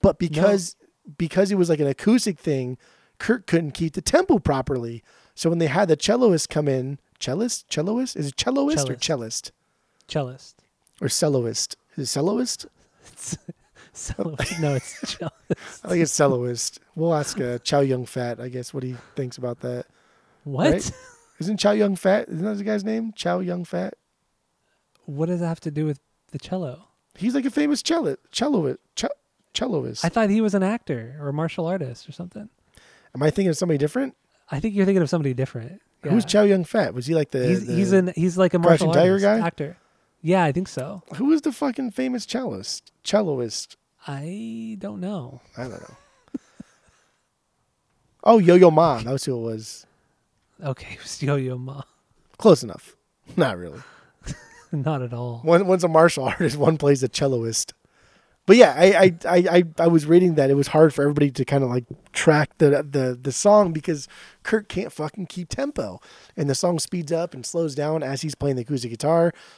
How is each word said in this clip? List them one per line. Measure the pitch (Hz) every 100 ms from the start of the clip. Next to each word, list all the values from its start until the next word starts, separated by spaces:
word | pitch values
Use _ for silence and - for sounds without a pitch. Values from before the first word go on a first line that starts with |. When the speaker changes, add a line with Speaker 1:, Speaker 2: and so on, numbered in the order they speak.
Speaker 1:
But | 196 -
Speaker 2:
No. | 170
Speaker 1:
because, | 147 208 196 170 - _ _ - 147
because | 170 185 196
it | 196
was, | 175
like, | 151
an | 143
acoustic | 131 208 240 220 160
thing, | - 135 127 127 _ _ _ -
Kurt | - 240 -
couldn't | 165 156
keep | - 165
the | -
tempo | - 330 370 240
properly. | - 135 131 131 117 117 - _ _
So | - 165
when | 170
they | 160
had | 160 190
the | 156
celloist | - 240 240 165 -
come | 156 147
in, | 131 127 143 _ -
cellist, | - 151 233 - -
celloist, | - 170 233 262 -
is | 143
it | -
celloist | - 269 277 302 131
or |
Speaker 2:
Cellist. | 127
Speaker 1:
cellist? | - 139 113 - - _ _ _ _ _ -
Speaker 2:
Cellist. | 156 127 135 - _ _ _ _ -
Speaker 1:
Or | 143
celloist? | - 151 135 117 120 - - _ -
Is |
it | 127
celloist? | 139 165 240 247 - - _ _ _ -
Speaker 2:
It's | - - - - - _
<laughs> | _ -
celloist. | - - - 185 147 - 170
No, | 151
it's | 135 - -
Speaker 1:
<laughs> | - -
Speaker 2:
cellist. | 165 - - - - -
Speaker 1:
I | -
think | 175
it's | 160
celloist. | - 143 127 123 120 - - _
We'll | 160 170
ask, | 156 143 -
uh, | 123 123
Chow | - 143
Yun | 139 127 120
Fat, | 131 120 117
I | 127
guess, | 123 123
what | 139
he | 127 123 - -
thinks | 127 127
about | 123 120
that. | 123 123 - _ _ _ _ _
Speaker 2:
What? | 143 131 302
Speaker 1:
Right? | 175 - - - - _ -
Isn't | 165 208
Chow | 202
Yun | 214 202 190
Fat? | 190 208 -
Isn't | 160
that | 202
the | 208
guy's | 202 214
name? | 202 220 226
Chow | - 175 180
Yun | 180 180
Fat? | 175 180 185 - _ _ _ _ _ _ _ _ _ _ -
Speaker 2:
What | 143 165
does | 175
that | 170
have | 165
to | 160
do | 147 156
with | 139 _ _ _
the | 143
cello? | - 185 151 139 _ _ _ -
Speaker 1:
He's, | 208
like, | 269
a | 254
famous | 294 294 294
cello-, | - 339 196 135 _
cello-, | - 285 247 143 - _ -
ce-, | - 571 _ _ _
celloist. | - 254 165 127 117
Speaker 2:
I | 170
thought | 226 214
he | 214
was | 214
an | 196
actor | 190 226 - 123 113 147
or | 143
a |
martial | 147 160 - 165
artist | 185 131 120 -
or |
something. | - 175 107 107 _ _ _ _ _ _
Speaker 1:
Am | 123
I | 151
thinking | 175 190
of | 151
somebody | 180 147
different? | 147 247 269 - _ _ -
Speaker 2:
I | 135
think | 214
you're | 202 190
thinking | 196
of | 151
somebody | 170 139
different. | 123 131 123 117 190 _ _
Speaker 1:
Who's | 147 214
Speaker 2:
Yeah. | -
Speaker 1:
Chow | 208
Yun | 208 190
Fat? | 160 226 135
Was | 120 123
he, |
like, | 160 143
the, | 131 123
Speaker 2:
He's, | 185 -
Speaker 1:
the |
Speaker 2:
he's | 170 190
an, | 190 180 165
he's, | 180 175
like, | 185
a | 175
Speaker 1:
Crouching | 170 165 165
Speaker 2:
martial |
Speaker 1:
Tiger | 160 180
Speaker 2:
artist | 196
Speaker 1:
guy? | 196 220 -
Speaker 2:
actor. | - 147 - _ _ _ _
Yeah, | 156 185
I | 160
think | 139 190
so. | - 139 196 - 143
Speaker 1:
Who | 269
was | 320
the | 294
fucking | 233 285 240 254
famous | 226 262 247 -
cellist? | 240 240 98 101 - - _
Celloist. | - 208 190 135 120 - - - _ _ -
Speaker 2:
I | 139 156 202 226 226 226 208
don't | 196 208
know. | 180 202 127 127 _ -
Speaker 1:
I |
don't | 127 101
know. | - - _ _ _
<laughs> | - _ - - _ _ _ _ _ _ _ _ _ _ _ _ _ _ _ -
Oh, | 226
Yo-Yo | 170 180 180
Ma. | 156 165 120
That | 113
was | 135 -
who | 123
it |
was. | 113 110 110 - - _ _ _ _ _ _ _
Speaker 2:
Okay, | 147 131 -
<laughs> |
it | -
was | - -
Yo-Yo | 139 143 127 127
Ma. | 131 139 - _ _ _ _ -
Speaker 1:
Close | 226 160
enough. | 113 - - _ _ _ - -
Not | 139 90
really. | 87 82 - - _ _ -
Speaker 2:
<laughs> | - - - _
Not | 156 147 143
at | 123
all. | 120 123 117
Speaker 1:
One, | 160 175 190
one's | 185
a | 170
martial | 160 165 147
<laughs> | 127
artist, | - 160 143
one | 151 160
plays | 143 139
a | 127
celloist. | - 139 123 113 110 - - _ _ _ _ _ _ -
But | 233
yeah, | 196 135
I, |
I, | 185 196 190 170 -
I, | 180 175 175
I, | 170 156
I | 170
was | 165 147
reading | 175 185 156
that | 139
it |
was | 139 139
hard | 156 160
for | 143
everybody | 143 147 143
to | 127
kinda, | 131 139 131
like, | 123 120 - _
track | - 165 151 143 -
the, | 147 143
the, | 147 139 127 123
the | 135
song | - 202 208 185
because | 156 156 147 - - - _
Kurt | - 220 208
can't | 185 208
fucking | - 247 - 175
keep | 180 175
tempo, | - 277 233 107 90 - - -
and | - 143
the |
song | 131 175 165
speeds | - 180 151
up | 165 170
and | 135
slows | 120 170 160
down | 135 147 160
as | 135 139
he's | 156
playing | 135 143 131
the |
acoustic | 117 139 117
guitar. | 117 147 165 170 - -